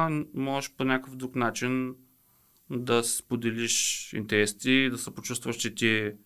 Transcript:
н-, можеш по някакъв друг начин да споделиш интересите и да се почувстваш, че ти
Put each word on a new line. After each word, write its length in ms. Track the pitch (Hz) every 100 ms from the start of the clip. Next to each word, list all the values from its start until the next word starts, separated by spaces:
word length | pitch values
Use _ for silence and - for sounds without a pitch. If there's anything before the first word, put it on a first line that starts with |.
| 160
н-, 140 | 151 -
можеш 360 | 135 135 139 -
по 140 | -
някакъв 320 | 135 131 135 131
друг 180 | 127 127
начин 580 | 120 110 127 131 127 127 _ _ _ _ _ _ -
да 340 | 123 123 120
споделиш 1040 | 117 - - 120 117 113 117 - - - -
интересите 580 | 104 107 107 104 - 131
и 200 | 131 131
да 80 | 117
се 160 | -
почувстваш, 420 | - - 123 123 117
че 180 | 117
ти 360 | 101 117 110 107 104